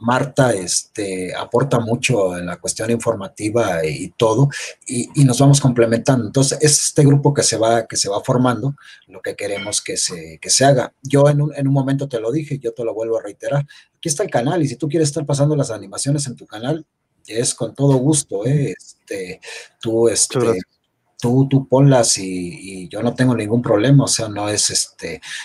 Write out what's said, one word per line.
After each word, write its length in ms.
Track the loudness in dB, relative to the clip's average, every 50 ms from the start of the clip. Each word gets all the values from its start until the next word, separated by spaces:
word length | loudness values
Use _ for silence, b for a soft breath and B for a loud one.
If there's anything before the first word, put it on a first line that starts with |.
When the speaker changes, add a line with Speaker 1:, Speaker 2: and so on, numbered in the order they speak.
| -2
Speaker 1:
Marta, 500 | 0 2 2 0 -2 0 2 2 2 2
este, 840 | 0 -2 -4 -4 -6 -6 -8 _ -8 -6 -6 -6 -6 -6 -8 -8
aporta 460 | -8 -10 -2 0 0 0 2 0 -2
mucho 560 | 0 -2 -4 -2 -2 -2 0 2 0 0 -2
en 100 | -4 -6
la 100 | -8 -10 -8
cuestión 320 | -8 -10 -6 -6 -4 -2
informativa 920 | -2 -2 -2 -2 -4 -4 -6 -12 -12 -6 -6 -2 0 0 0 0 -2 -2 -2
y 220 | -4 -4 -6 -8 -12
todo, 400 | -4 _ 0 2 4 4 2 2 B B B B B B _
y, 220 | -8 -6 -6 -6 -4 2 4
y 40 | 4
nos 140 | 4 6 6
vamos 200 | 6 6 6 6
complementando. 680 | 4 2 4 4 2 4 2 0 2 2 0 2 0
Entonces, 320 | -2 0 0 2 2 0 2
es 180 | 2 2 2 2 0 0
este 160 | 2 4 6
grupo 280 | 6 6 6 4 2 2
que 100 | 2 0
se 140 | 0 0
va, 300 | 2 2 2 2 2 0
que 100 | -2 -4
se 140 | -4 -4 -2
va 120 | -2 -4 -2
formando, 540 | 0 0 2 2 2 0 0 -2 -4 -4 B B B B B B _
lo 140 | -20 -12 -10
que 120 | -10 -8
queremos 460 | -6 -6 -6 -6 -6 -6 -6 -6 -6
que 160 | -6 -6 -6
se, 420 | -4 -4 -6 -6 -8 -12 -16 -16 -16
que 100 | -4 -2
se 140 | 2 4 6
haga. 260 | 6 4 4 2 -2 -8 _ _
Yo 260 | 0 2 4 4 6
en 100 | 4 2
un, 140 | 0 -2 -2
en 120 | -2 0 2
un 40 | 2
momento 320 | 2 2 0 0 -2 -2 -4
te 120 | -6 -4
lo 100 | -4 -2 -2
dije, 260 | -4 -4 -4 -8 -6
yo 160 | -6 -8 -6
te 100 | -4 -6
lo 80 | -6 -4
vuelvo 260 | -6 -4 -2 -2 -4
a 40 | -4
reiterar. 440 | -8 -14 -10 -8 -4 -2 -2 -4 B B B B B B
Aquí 120 | _ -6 -6
está 120 | -4 -4 -4
el 60 | -2
canal, 320 | -2 -2 0 0 0 0 -2
y 60 | -2
si 80 | -2
tú 120 | -4 -6 -4
quieres 200 | 0 2 0 2
estar 160 | 0 -2 -4
pasando 320 | -4 0 2 2 2 2
las 140 | 0 -2 -2
animaciones 560 | -4 -10 -12 -14 -10 -8 -2 -2 -2 -2 -2
en 100 | -6 -10
tu 100 | -14 -16
canal, 380 | _ -16 -10 -6 -4 -4 -6 -6 _ _ _ _ _ _ _ _
es 280 | -10 -6 -4 -4 -4 -4
con 200 | -6 -8 -8 -4
todo 220 | 0 2 2 4
gusto, 480 | 4 2 2 0 0 -2 -4 -8 -6 -2
¿eh? 280 | 0 0 0 0 -2 -6 -10
Este, 640 | -14 -20 -20 _ _ _ -10 -10 -10 -10 -12 -14 B B B B B B B _
tú, 260 | -6 -2 0 2 2 2
este, 300 | 2 2 -2 -2 0 0
Speaker 2:
Muchas 140 | 0 0 0
gracias. 140 | -2 -4 -10 _ _ _ _ _ _ _ _ _ _
Speaker 1:
tú, 300 | -2 0 2 2 2 4
tú 180 | 2 0 0
ponlas 520 | 2 4 6 6 6 6 6 4 2 0 -2
y, 640 | -2 -6 -6 -6 -6 -8 -10 -12 -14 -14 -14 -14 -14
y 40 | -12
yo 140 | -10 -4 -4
no 120 | -4 0
tengo 200 | 0 0 2 2
ningún 280 | 0 -2 -2 -2 -2 0
problema, 420 | 2 2 2 4 6 6 6 6
o 40 | 4
sea, 200 | 0 -2 -4 -6
no 200 | -6 -6 -4 -4
es, 200 | -2 -2 -2 -2
este, 500 | -2 -4 -6 -6 _ _ -12 -12 -12 -12 B B B B B